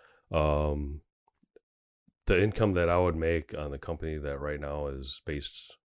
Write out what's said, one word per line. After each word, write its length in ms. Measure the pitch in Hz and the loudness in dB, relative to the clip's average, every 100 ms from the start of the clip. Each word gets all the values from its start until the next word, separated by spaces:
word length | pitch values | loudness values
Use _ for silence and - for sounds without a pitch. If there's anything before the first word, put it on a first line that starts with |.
| - _ - | -20 _ -2
Um, 680 | 80 76 73 76 73 73 73 _ _ _ _ _ - _ _ _ _ _ _ - | 2 2 2 2 0 -4 -8 _ _ _ _ _ -20 _ _ _ _ _ _ 2
the 140 | 92 | 4
income 320 | 104 101 107 | 4 4 2
that 160 | 90 85 | 4 4
I 80 | 87 | 4
would 180 | 90 82 | 4 2
make 380 | 82 85 - 76 | 2 0 -2 -8
on 160 | 73 | -6
the 60 | 71 | -8
company 380 | - 82 80 78 | -8 -6 -4 -4
that 220 | 71 69 | -4 -4
right 200 | 73 73 | -4 -4
now 280 | 73 73 71 | -4 -4 -4
is 340 | 67 67 - - | -6 -8 -10 -6
based, 520 | 73 - - - - | -6 -6 -10 -14 -18